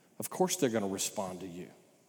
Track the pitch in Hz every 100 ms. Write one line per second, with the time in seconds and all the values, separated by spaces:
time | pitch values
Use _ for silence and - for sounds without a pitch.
0 | _ - - - 180 - 131 110 98 95
1 | - - 92 90 92 87 82 - - _